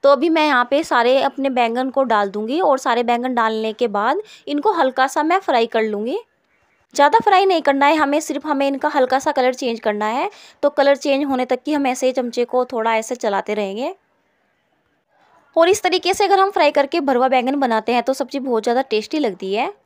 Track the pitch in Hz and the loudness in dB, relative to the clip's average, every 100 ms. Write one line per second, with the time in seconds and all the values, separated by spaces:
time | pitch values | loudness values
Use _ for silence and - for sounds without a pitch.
0 | 277 277 320 320 302 269 254 277 320 262 | 4 4 2 2 2 2 2 0 0 0
1 | 240 262 269 269 269 254 233 233 262 262 | 2 2 0 -2 -4 0 0 0 -2 -2
2 | 262 220 202 202 220 294 370 269 269 233 | 0 0 0 -4 -4 -2 0 0 0 -2
3 | 240 240 254 240 220 220 220 220 240 202 | 0 -2 -2 0 0 -2 -6 -4 -2 0
4 | 220 339 427 - - 294 349 359 262 262 | 0 -2 -6 -16 -6 -2 0 0 0 0
5 | 262 311 302 359 381 262 233 226 220 208 | -2 0 0 0 0 0 0 0 -2 -4
6 | 220 370 466 _ _ _ _ _ _ - | -4 -6 -8 _ _ _ _ _ _ 2
7 | 285 453 427 381 392 349 285 277 285 311 | 4 6 4 4 4 2 2 2 2 2
8 | 285 294 311 285 302 277 277 277 302 302 | 2 0 -2 -8 -4 -2 -2 -2 -2 0
9 | 254 262 311 285 254 247 262 226 220 208 | 0 0 0 0 0 0 -4 -4 -4 -2
10 | 214 240 381 - - _ 285 285 277 277 | -2 -2 -6 -8 -20 _ -2 2 2 2
11 | 294 277 285 262 247 247 - 302 277 262 | 0 -2 0 -2 -2 -4 -2 -2 0 0
12 | 254 254 247 233 240 254 247 240 220 226 | -2 -2 -4 -4 -2 -2 -2 -2 0 0
13 | 226 247 226 196 - 208 202 202 277 392 | -2 -4 -2 -2 -2 -4 -4 -6 -8 -10
14 | _ _ _ _ _ _ _ _ _ _ | _ _ _ _ _ _ _ _ _ _
15 | _ _ _ _ _ - 339 403 370 359 | _ _ _ _ _ 2 4 4 0 -2
16 | 349 370 392 392 392 403 294 294 269 339 | -2 0 2 4 2 2 2 2 0 -2
17 | 277 247 262 254 247 285 269 220 214 247 | 0 0 2 2 0 -2 0 -2 0 -2
18 | 240 269 262 277 262 233 226 240 262 214 | -2 -4 -4 -6 -2 -2 0 -2 0 -4
19 | 214 311 254 185 190 202 302 403 | -4 -4 -4 -4 -6 -4 -4 -8